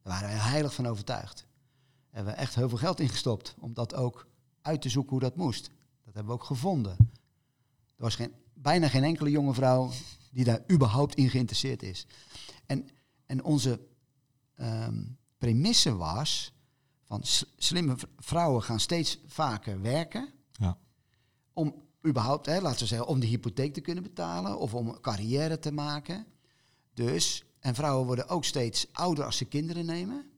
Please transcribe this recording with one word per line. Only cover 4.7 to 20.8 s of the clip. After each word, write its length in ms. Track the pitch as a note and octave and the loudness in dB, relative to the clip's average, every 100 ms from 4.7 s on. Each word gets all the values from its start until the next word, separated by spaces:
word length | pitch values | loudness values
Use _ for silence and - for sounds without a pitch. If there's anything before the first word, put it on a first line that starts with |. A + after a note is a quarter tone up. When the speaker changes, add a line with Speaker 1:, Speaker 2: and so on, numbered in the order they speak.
| D#3 | -4
Speaker 1:
te 80 | C#3 | 0
zoeken 220 | A#2+ C3+ | -2 0
hoe 80 | C3+ | 0
dat 160 | B2+ E3+ | 0 0
moest. 280 | E3 A2 - _ _ _ - | -2 -2 -10 _ _ _ -16
Dat 80 | |
hebben 120 | G#2 G#2 | -10 -6
we 140 | A#2+ | -8
ook 20 | - | -4
gevonden. 480 | C3 E3+ E3 G2+ F2+ A2+ - _ _ _ _ _ _ _ _ | -2 0 0 -2 8 8 8 _ _ _ _ _ _ _ _
Er 80 | A#2 | -4
was 100 | - | -2
geen, 180 | A#2 - - | -6 -10 -20
bijna 340 | - C#3 E3+ E3 | -4 2 4 6
geen 160 | C3 | 4
enkele 260 | C#3+ E3 D3+ | 2 2 2
jonge 240 | D3 C#3 | 4 2
vrouw 380 | A#2+ C3 B2+ B2+ B2 - - - | 4 4 4 2 -6 -14 -20 -8
die 120 | B2+ | 2
daar 200 | A#2+ A2+ - | 4 2 4
überhaupt 440 | F3 A#2+ A#2+ D3 - | 6 6 4 2 4
in 140 | C3 | 4
geïnteresseerd 540 | C3 A#2+ G#2+ C3+ B2 | 4 0 0 -2 -4
is. 240 | F#2+ F#2 - - - - - - - | -8 -10 -14 -20 -20 -20 -18 -20 -6
En, 220 | C3+ - _ _ _ _ | -4 -4 _ _ _ _
en 180 | C3 | -4
onze, 360 | D#3+ D3 B2 A#2 - _ _ _ _ _ _ - | 2 2 2 -2 -6 _ _ _ _ _ _ -8
ehm, 480 | A#2+ A2+ A2+ A2 G#2 B2+ _ _ | -4 -4 -4 -6 -8 -12 _ _
premisse 580 | A#2 A2+ F#3+ A#3 E3 G2 | 2 4 4 4 4 2
was 580 | D#2+ F2+ D#3 - - _ _ _ _ _ | -2 -2 -2 -4 -6 _ _ _ _ _
van 200 | _ G#2 | _ -8
s-, 220 | - - - _ | 0 0 0 _
slimme 400 | - F3 D#3+ B2 | 0 2 0 -2
v-, 60 | - - | -6 -16
vrouwen 460 | - E3 E3+ B2 | -2 2 4 2
gaan 160 | G#2+ A2+ | 0 -2
steeds 400 | - E3+ D3+ - - | 0 0 0 -4 -10
vaker 560 | - D3 G#2+ - F#2+ | -4 -2 -2 -6 -4
werken. 520 | G#2 D3 E3 A3+ C#4 - _ | 0 -2 -2 -8 -10 -14 _
Speaker 2:
Ja. 260 | - F#2+ F3 | -2 -2 -2